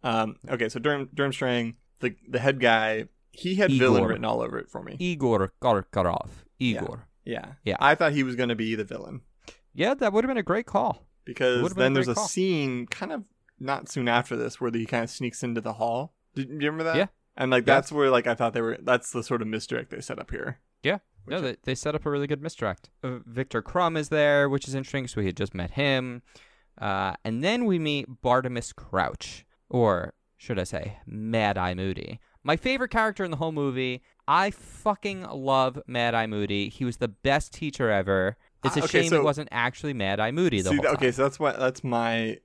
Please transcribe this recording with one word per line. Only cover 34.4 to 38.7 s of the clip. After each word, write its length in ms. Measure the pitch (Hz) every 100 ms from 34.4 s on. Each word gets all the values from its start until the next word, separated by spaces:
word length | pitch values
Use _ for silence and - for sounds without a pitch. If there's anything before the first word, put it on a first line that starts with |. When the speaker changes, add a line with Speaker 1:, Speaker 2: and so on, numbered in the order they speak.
| 196
Speaker 2:
fucking 720 | 202 - - - 202 208 190
love 580 | 185 143 135 135 131 127 -
Mad-Eye 400 | 123 120 117 110
Moody. 420 | 104 101 101 101
He 140 | - 123
was 120 | 117
the 100 | 120
best 460 | 101 139 139 -
teacher 360 | - 156 139 123
ever. 460 | 101 95 98 92 110 _ _
It's 120 | 131